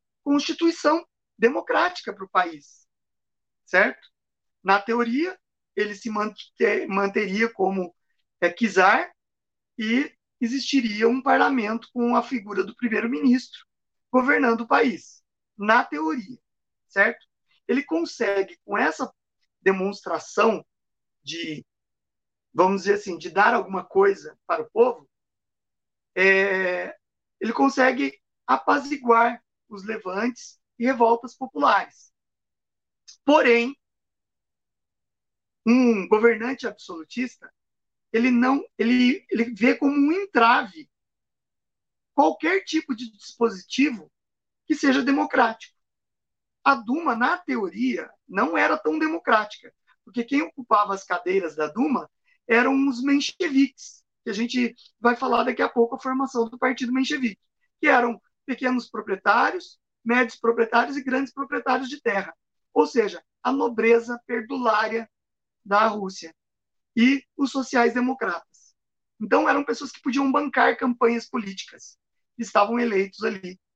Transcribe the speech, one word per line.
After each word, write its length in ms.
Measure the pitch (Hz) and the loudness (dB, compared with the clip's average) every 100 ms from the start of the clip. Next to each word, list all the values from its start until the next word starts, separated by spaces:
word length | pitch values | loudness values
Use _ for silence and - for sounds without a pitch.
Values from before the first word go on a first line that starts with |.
| _ _ | _ _
constituição 800 | 285 285 - - 330 330 294 330 - _ _ - | 0 0 0 0 0 0 0 0 -4 _ _ 0
democrática 760 | 233 330 - 480 349 - 214 | 2 2 -2 0 0 -4 -14
pro 160 | 190 - | -12 -2
país", 580 | 185 175 151 _ _ _ _ _ _ _ _ _ _ - | -2 -2 -6 _ _ _ _ _ _ _ _ _ _ -2
certo? 420 | 185 240 - _ _ _ _ _ _ | 2 2 -2 _ _ _ _ _ _
Na 180 | 180 202 | 0 0
teoria, 580 | 214 233 233 262 359 381 _ _ _ - | 2 -2 0 -2 -4 -8 _ _ _ -6
ele 180 | 208 202 | -4 -6
se 140 | 226 | -8
mante-, 800 | 214 214 - - - 208 - 220 | -4 -6 -8 -18 0 0 0 -2
manteria 580 | 196 196 214 190 202 226 | -2 0 -2 -2 -2 -2
como, 460 | - 190 190 175 _ _ _ _ - | -2 -2 -2 -6 _ _ _ _ -4
é, 80 | 175 | -2
czar 600 | - 220 185 190 254 349 _ _ _ _ _ _ - | 0 0 4 4 4 0 _ _ _ _ _ _ -8
e 340 | 220 247 294 _ _ - | -2 0 -2 _ _ -6
existiria 640 | 226 262 - 277 226 208 226 | -6 -4 0 0 0 0 0
um 140 | 262 | 0
parlamento 640 | - 269 285 254 208 226 - | 0 2 2 0 -2 -6 -8
com 240 | 240 240 240 | -4 0 0
a 60 | |
figura 420 | 240 247 202 196 190 | -2 -8 -6 -6 -6
do 100 | - | -4
primeiro-ministro 920 | 233 214 233 294 269 254 - - _ _ _ _ - | -4 -2 -2 0 2 2 0 -20 _ _ _ _ -2
governando 500 | 254 254 294 247 226 | 0 2 2 2 0
o 60 | 226 | 0
país, 560 | 285 262 180 - - _ _ _ - | 2 2 -2 -14 -20 _ _ _ -6
na 280 | 208 233 - | 2 2 2
teoria, 520 | 302 320 269 190 - _ _ _ _ _ | -6 -4 -6 -10 -20 _ _ _ _ _
certo? 400 | 196 220 - _ _ _ _ - | 0 0 -2 _ _ _ _ -4
Ele 160 | 262 | -4
consegue, 800 | - 330 339 - 208 196 190 - - | -2 -4 -4 -4 -2 -2 -4 -10 -6
com 120 | 202 | -2
essa 320 | 294 - 262 _ _ _ _ _ | -2 -2 -10 _ _ _ _ _
demonstração 1040 | 190 190 196 196 175 160 - - 226 175 - _ _ _ _ _ | 0 0 -2 -6 -8 -8 -4 0 2 0 -8 _ _ _ _ _
de, 420 | 139 165 165 151 - _ _ _ _ _ _ _ _ | -16 -10 -10 -10 -14 _ _ _ _ _ _ _ _
vamos 280 | 147 185 196 | 0 2 2
dizer 140 | 196 202 | 0 -2
assim, 220 | 196 165 | -2 -10
de 120 | 170 | -4
dar 240 | 180 220 | 2 4
alguma 320 | 233 180 180 - | 2 -2 -8 -2
coisa 520 | 190 196 - 151 _ - | 2 2 2 -10 _ -6
para 180 | 160 | -6
o 60 | 156 | -4
povo, 380 | 214 254 233 _ _ _ _ _ _ _ _ _ _ _ | 2 2 0 _ _ _ _ _ _ _ _ _ _ _
é, 840 | 185 190 190 196 190 185 180 185 - _ _ _ - | 0 4 4 2 0 -2 -4 -8 -14 _ _ _ -8
ele 140 | 220 | -6
consegue 680 | - 269 - 254 254 277 - _ _ - | 0 0 4 2 2 -6 -8 _ _ -2
apaziguar 960 | 262 - 285 277 269 240 226 240 240 _ _ _ | 0 2 0 -2 -6 2 4 2 -2 _ _ _
os 160 | 202 202 | -16 -10
levantes 720 | - 185 190 247 233 - _ _ - | -10 -8 -4 -4 -6 -20 _ _ -4
e 80 | 240 | -2
revoltas 500 | 233 226 233 247 - | 2 2 0 -6 -14
populares. 760 | 254 285 269 196 - _ _ _ _ _ _ _ _ _ _ _ - - | -12 -2 2 2 -2 _ _ _ _ _ _ _ _ _ _ _ -20 -6
Porém, 540 | 277 302 254 233 240 285 _ _ _ _ _ _ _ _ _ _ _ _ _ _ _ _ _ _ 226 | 4 4 6 4 2 -8 _ _ _ _ _ _ _ _ _ _ _ _ _ _ _ _ _ _ 2
um 380 | 254 240 208 175 | 4 4 2 2
governante 580 | 214 233 214 240 254 254 | 4 4 2 -4 -6 -8
absolutista, 880 | - - 170 156 233 254 - - _ _ _ _ _ - | -10 -16 -16 -12 -8 -8 -10 -20 _ _ _ _ _ -4
ele 180 | 226 254 | 0 2
não, 340 | 240 254 285 - - | 4 2 0 -4 -4
ele, 480 | 226 247 247 349 - | 0 4 4 2 -4
ele 240 | 247 233 | -2 -2
vê 220 | 208 247 - | 2 2 2
como 160 | 277 | 0
um 220 | 285 285 | 2 2
entrave 760 | 370 392 - 233 269 220 311 - _ _ _ _ _ _ _ _ _ _ _ _ - | 0 0 2 4 4 0 -16 -20 _ _ _ _ _ _ _ _ _ _ _ _ 2
qualquer 480 | 311 - 320 392 | 2 2 -2 -2
tipo 320 | - 320 - 226 | -2 -6 -4 -8
de 160 | 233 | -10
dispositivo 960 | 208 - - 226 190 - - 294 214 - _ _ _ _ _ - | _ -18 -2 -2 -2 -8 0 0 -2 -16 _ _ _ _ _ -6
que 80 | |
seja 300 | 294 285 269 | 0 2 2
democrático. 720 | 262 277 294 - 226 220 - _ _ _ _ _ _ _ _ _ | 2 0 0 2 2 0 -18 _ _ _ _ _ _ _ _ _
A 100 | 277 | 0
Duma, 420 | 254 214 311 311 226 | 0 -2 -4 -2 -2
na 220 | 262 359 | -2 -2
teoria, 720 | - 240 180 196 254 180 - _ _ | -4 -4 -4 -4 -4 -4 -10 _ _
não 320 | 185 285 302 | -2 0 0
era 200 | 302 311 | 0 0
tão 200 | 302 311 | -2 -2
democrática, 760 | 311 330 277 220 208 - - _ _ _ - | -2 -4 0 0 0 -14 -20 _ _ _ -10
porque 180 | 233 | -8
quem 180 | 233 277 | -2 -2
ocupava 520 | 320 - 240 208 202 | -4 -10 0 2 2
as 100 | 196 | -4
cadeiras 500 | - 175 180 190 165 | -4 -4 0 -2 -2
da 140 | 147 151 | -4 -6
Duma 420 | 190 302 190 156 _ _ _ - | -2 -2 -2 -6 _ _ _ 0
eram 400 | 233 262 269 277 | 2 2 2 0
os 160 | 240 | -2
mencheviques, 1040 | 277 285 - - 330 269 277 _ - - _ _ | 0 0 0 -4 0 2 2 _ -20 -20 _ _
que 60 | 233 | -8
a 40 | |
gente 400 | 202 233 254 233 - _ _ | -4 -4 -2 -2 -4 _ _
vai 160 | 233 240 | -2 0
falar 260 | 254 240 | 0 0
daqui 180 | 247 240 | 0 -2
a 60 | - | -2
pouco 280 | 233 233 269 | 2 0 0
a 40 | |
formação 480 | 262 262 262 240 226 | -6 -4 -4 -2 -4
do 100 | 247 | -2
Partido 360 | 262 247 240 | -4 -2 -4
Menchevique, 480 | 262 262 285 240 190 _ _ _ - | -2 -2 -2 -4 -6 _ _ _ -2
que 60 | 302 | 2
eram 340 | 254 240 202 _ _ - | 4 2 -4 _ _ -10
pequenos 440 | 240 254 254 - | -4 -2 -4 -6
proprietários, 880 | 214 208 190 208 233 294 359 - _ _ _ | -12 -8 -2 2 2 2 -2 -12 _ _ _
médios 340 | 233 247 240 - | 0 0 0 -2
proprietários 560 | 233 233 226 233 277 277 | -2 0 2 2 0 -4
e 80 | |
grandes 300 | 254 262 269 | -4 -4 -4
proprietários 560 | 277 277 294 269 262 254 | -8 -8 -6 -2 -2 -4
de 120 | 294 | -6
terra. 320 | 226 196 170 - _ _ _ | -4 -4 -6 -16 _ _ _
Ou 140 | - 294 | 0 2
seja, 340 | 240 202 175 _ _ | 2 0 -4 _ _
a 80 | 247 | -4
nobreza 640 | 277 - 226 226 233 226 240 - | -2 -2 0 4 4 2 -12 -8
perdulária 840 | 240 226 269 233 208 214 226 220 _ _ _ _ _ | -8 -6 -4 0 0 -2 -4 -8 _ _ _ _ _
da 220 | 190 202 220 | 0 2 2
Rússia 480 | 208 190 190 165 _ _ _ _ _ _ 226 | 0 -8 -10 -18 _ _ _ _ _ _ 2
e 260 | 247 277 _ - | 4 4 _ -6
os 160 | 269 | -4
sociais-democratas. 1200 | 269 247 254 233 240 254 254 208 170 _ _ _ _ _ _ _ - | -4 -2 2 2 2 -4 -4 -6 -6 _ _ _ _ _ _ _ -12
Então, 280 | 196 285 294 | 0 2 2
eram 160 | 285 285 | 0 -2
pessoas 260 | - 269 | -6 -8
que 100 | - | -8
podiam 300 | 277 262 277 | -4 0 0
bancar 460 | 285 285 262 233 233 | 0 -2 2 0 2
campanhas 500 | 262 240 233 233 - | -4 0 0 0 -4
políticas, 720 | 247 196 190 - - - _ _ _ _ - | -8 -8 -12 -16 -20 -20 _ _ _ _ -12
que 40 | |
estavam 380 | 220 214 214 240 | -2 0 0 0
eleitos 420 | 233 190 196 196 | 0 -2 -2 -4
ali, 380 | 220 196 185 185 _ | -6 -6 -12 -16 _